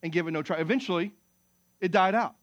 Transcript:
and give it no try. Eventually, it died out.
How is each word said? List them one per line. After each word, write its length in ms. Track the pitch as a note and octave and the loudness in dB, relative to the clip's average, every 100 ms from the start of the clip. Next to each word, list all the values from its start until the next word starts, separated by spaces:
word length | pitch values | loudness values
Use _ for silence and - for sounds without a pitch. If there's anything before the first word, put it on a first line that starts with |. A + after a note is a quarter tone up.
and 100 | E3 | -4
give 160 | D#3+ E3 | -4 -2
it 40 | |
no 100 | D#3+ | -4
try. 160 | D3+ D#3+ | -4 -2
Eventually, 560 | D#3+ C4 - F3 G3+ - _ _ _ _ _ _ | 0 0 0 -2 -2 -8 _ _ _ _ _ _
it 100 | F#3 | 0
died 240 | F#3+ F#3+ G#3 | 4 4 2
out. 200 | G#3 - | -2 -6